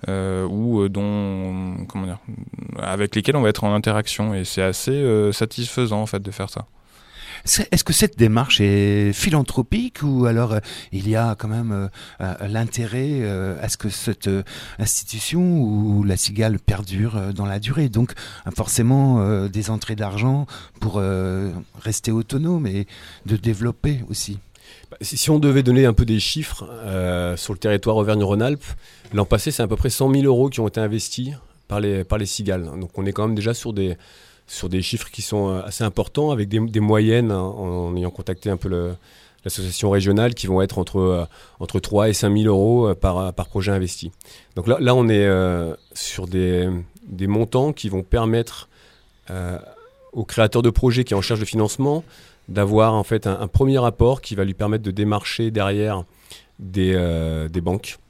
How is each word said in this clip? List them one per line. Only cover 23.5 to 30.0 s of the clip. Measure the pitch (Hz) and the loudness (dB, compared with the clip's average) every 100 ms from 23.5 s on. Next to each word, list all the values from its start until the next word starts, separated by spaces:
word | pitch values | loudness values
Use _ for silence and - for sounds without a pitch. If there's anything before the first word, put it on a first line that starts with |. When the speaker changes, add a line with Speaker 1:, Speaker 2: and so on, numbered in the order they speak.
| 104 117 - 151 143 117 | 0 -2 0 -2 -2 -4
Speaker 2:
aussi ? | 101 - 101 - _ - - - | -8 -6 -10 -12 _ -20 -20 -20
Speaker 3:
Bah, | - | -14
si, | 110 - | -10 -4
si | - | 2
on | 156 | 4
devait | 147 135 | 6 4
donner | 131 123 131 | 6 6 6
un | |
peu | 107 117 | 6 4
des | 110 | 2
chiffres, | - - 151 - 95 | 0 -4 -6 -8 -12
euh, | 117 107 95 90 90 87 87 | -12 -6 -2 0 0 -2 -4
sur | - | -6
le | 98 | -2
territoire | 107 101 113 110 | 2 2 2 2
Auvergne-Rhône-Alpes, | 104 107 98 101 120 143 - - - - - | 4 2 2 2 2 0 -6 -14 -14 -20 -6
l'an | 104 101 | 0 2
passé, | 110 - | 2 2
c'est | - | -2
à | 110 | 0
peu | 107 | 0
près | 135 | 0
cent | - | 2